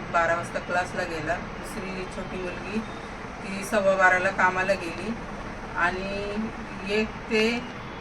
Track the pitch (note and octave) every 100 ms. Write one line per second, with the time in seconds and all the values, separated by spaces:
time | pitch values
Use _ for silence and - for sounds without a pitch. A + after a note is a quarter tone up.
0 | F3+ E3+ E3 E3+ E3+ F#3 - F3+ F3+ F#3
1 | F3 E3 D#3 F3 A3 - - A3 F#3+ F#3+
2 | F#3 - F#3 G#3 F3+ F3 F#3 G#3+ A3 -
3 | - - - - G3+ G3 G3 G#3+ G3 F#3+
4 | F#3 F#3 F#3 F#3+ F#3 F#3 F#3 F#3+ E3+ E3
5 | G3 A#3 - - - - - - E3+ F#3
6 | G3 G3 G3+ G#3 A3 - - - F#3+ G#3
7 | G#3+ - - A3 A3 A#3+ - - - -